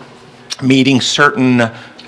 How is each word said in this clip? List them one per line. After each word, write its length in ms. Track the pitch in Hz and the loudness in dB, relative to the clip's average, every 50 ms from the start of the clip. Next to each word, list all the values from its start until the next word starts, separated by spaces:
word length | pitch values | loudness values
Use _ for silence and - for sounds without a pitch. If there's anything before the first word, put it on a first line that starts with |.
| - - - - - - - - - - - - | -20 -20 -20 -20 -20 -20 -20 -20 -16 -16 -14 -8
Meeting 400 | 131 127 131 135 131 131 135 123 | -2 0 2 2 2 2 0 0
certain 680 | - - - - 147 143 139 - 131 127 127 123 117 113 - - - - - - - | -2 -2 0 0 0 0 2 0 0 0 2 0 0 -2 -4 -10 -20 -20 -20 -20 -20